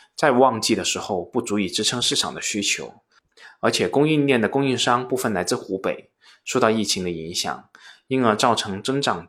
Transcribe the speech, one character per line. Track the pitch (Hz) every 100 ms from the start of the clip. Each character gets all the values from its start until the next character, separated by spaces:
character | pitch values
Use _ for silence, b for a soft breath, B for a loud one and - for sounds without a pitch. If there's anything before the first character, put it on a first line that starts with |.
| b b
在 | 151
旺 | 123 131 113
季 | 107
的 | 101
时 | 90 -
候 | - 95
不 | - 123
足 | - 104
以 | 92
支 | -
撑 | 107 123
市 | 113 139
场 | 87
的 | 80
需 | - 107
求， | 98 - 64 - _ b _ _ B B
而 | 110
且 | 120 101
供 | 139 156
应 | 151 139
链 | 123
的 | 107
供 | 139
应 | 139 120
商 | - 123 127
部 | 127
分 | 120
来 | 92
自 | 90
湖 | 123 - 95
北， | 92 - - _ b b
受 | - 131
到 | 113
疫 | 113
情 | 104 98
的 | 92
影 | 82 80
响， | 87 85 64 - _ B B B
因 | 131
而 | 120
造 | 107 127 107
成 | 107 98
增 | 120 139
长 | 135 92